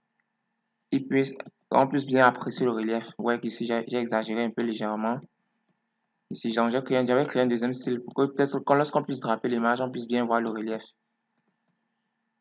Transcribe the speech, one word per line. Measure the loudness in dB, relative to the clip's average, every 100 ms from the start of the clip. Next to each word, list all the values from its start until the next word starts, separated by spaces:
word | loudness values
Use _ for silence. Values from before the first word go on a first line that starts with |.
| _ _ _ _ _ _ _ _ _
il | -2 0
puisse, | 0 0 -4 -14 -20 _
on | 2 4
puisse | 2 2
bien | 6 6
apprécier | 6 -2 -2 0
le |
relief. | 0 -2 -2 -4 -4
Vous |
voyez | -2 0
qu'ici, | -2 -6 -2
j'ai, | -2 -2
j'ai | -4
exagéré | -2 -2 -2 -2 -2
un |
peu | -2
légèrement. | -4 -2 -4 -2 -2 -4 -8 _ _ _ _ _ _ _ _ _ _
Ici, | -8 -4
donc, | 0 2
j'ai | 0
créé, | 0 0 4
j'avais | 2 2
créé | 2
un | 2
deuxième | 2 -2
style | -4 -4 -4
pour | -4
que, | -2
de | 0
telle | 2 0
sorte | 0 2
que |
lorsqu'on | 2 4 0
puisse | -2 -4
draper | -2 -2 -2
l'image, | 0 2 0
on | -2
puisse | -6 -4
bien | -2
voir | 0 0
le | 0
relief. | -4 -6 -6 -10 _ _ _ _ _ _ _ _ _ _ _ _ _ _ _